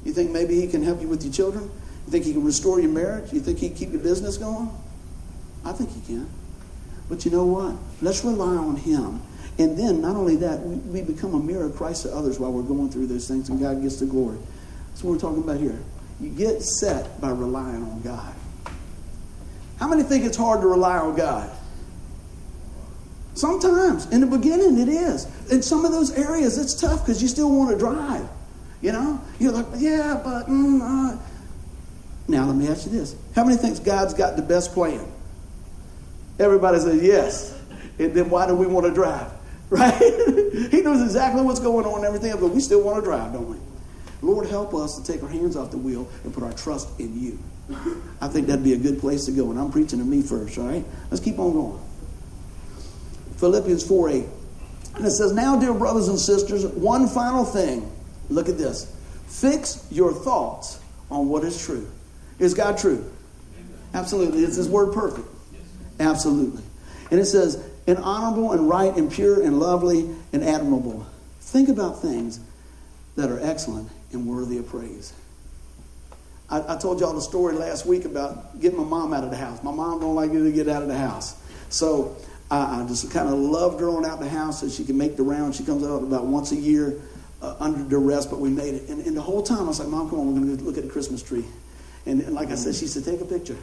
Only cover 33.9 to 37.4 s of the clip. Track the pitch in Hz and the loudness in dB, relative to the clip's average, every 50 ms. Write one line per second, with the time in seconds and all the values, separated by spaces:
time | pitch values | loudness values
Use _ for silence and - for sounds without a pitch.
33.9 | 196 196 190 190 - - 190 180 - 156 151 - 170 180 175 - - 185 175 160 | 2 2 2 2 2 2 2 2 2 -2 2 4 4 4 4 0 0 2 2 2
34.9 | 143 110 - - - - - - - - - - - - - - - - - - | 0 -4 -6 -10 -12 -12 -14 -14 -14 -14 -14 -14 -14 -14 -14 -12 -14 -14 -14 -14
35.9 | - - - - - - - - - - 170 - 196 190 185 185 175 170 160 170 | -14 -16 -16 -14 -14 -14 -14 -14 0 4 6 6 8 6 6 6 6 6 6 6
36.9 | 160 156 170 190 202 185 - - - - | 4 6 8 8 8 8 6 2 -2 -6